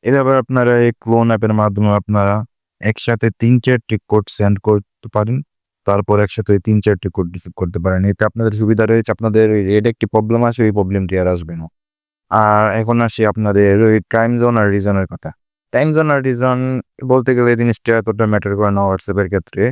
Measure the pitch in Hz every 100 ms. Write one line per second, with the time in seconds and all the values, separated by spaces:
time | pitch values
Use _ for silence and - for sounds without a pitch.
0 | - 139 131 135 120 127 120 120 120 117
1 | - 117 117 113 110 107 107 101 104 104
2 | 101 104 98 104 113 _ _ _ 104 110
3 | - 117 117 - 117 123 120 123 - 110
4 | _ 107 101 - 101 98 - 104 101 _
5 | 117 110 107 127 147 _ _ _ - 101
6 | 101 104 104 - 104 101 98 107 104 98
7 | 98 - 87 90 - - 90 90 90 92
8 | 98 98 107 113 113 104 107 110 110 113
9 | 113 107 113 107 110 107 95 104 110 117
10 | 101 110 110 117 120 117 110 104 92 98
11 | 92 92 90 90 80 85 80 _ _ _
12 | _ _ _ 101 107 107 107 104 113 117
13 | 117 - 107 104 107 101 101 98 110 110
14 | - 117 113 120 120 120 104 101 98 98
15 | 95 - - - _ _ _ 120 151 156
16 | 156 143 135 120 127 127 127 131 - _
17 | 131 131 123 123 120 120 120 113 - 113
18 | 107 104 110 104 101 101 104 98 98 95
19 | - 98 95 95 - - 110